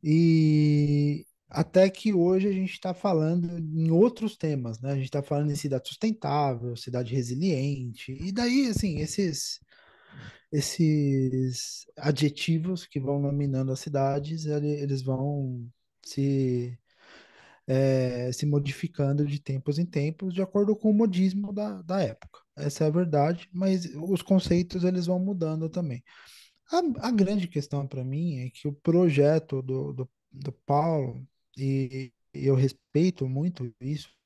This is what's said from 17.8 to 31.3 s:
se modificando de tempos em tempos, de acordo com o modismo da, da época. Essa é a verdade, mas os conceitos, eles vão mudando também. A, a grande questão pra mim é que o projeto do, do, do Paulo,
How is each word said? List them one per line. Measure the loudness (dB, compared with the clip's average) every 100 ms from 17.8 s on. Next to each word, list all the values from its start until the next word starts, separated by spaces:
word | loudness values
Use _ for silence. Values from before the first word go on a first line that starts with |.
| 4 2 0 -2 -6
se | -2 0
modificando | 0 0 -6 -8 -2 0 0 0
de | -2
tempos | -4 -6 -2 -2
em |
tempos, | -2 -2 -4 -4 -6
de | -4
acordo | -2 0 2
com | 2 2
o |
modismo | 4 4 4 2 0 -4
da, | -4 -6 -6
da | -4 -2
época. | -2 -4 -18 -20 _ -6
Essa | -6 0
é | 0
a |
verdade, | 2 2 2 2 0 -6
mas | -4 0 0 -2 -8
os | -2 -2
conceitos, | 4 2 4 2 2 0
eles | 0 0 0
vão | 0
mudando | 0 -2 -2 -2 -4
também. | -4 -6 -6 -12 -20 -20 -20 -20 _ _
A, | 0 0 -2 0
a |
grande | 2 2 2 -2
questão | -4 -4 -4 -4
pra | -6
mim | -6 -4 -4 -4
é | -8
que | -8 -10
o |
projeto | -4 2 4 4 6 4 4 0 -6
do, | -4 -4 -6
do, | -8 -10 _ _
do | -12 -12
Paulo, | -12 0 2 2 0 -2 -8 -16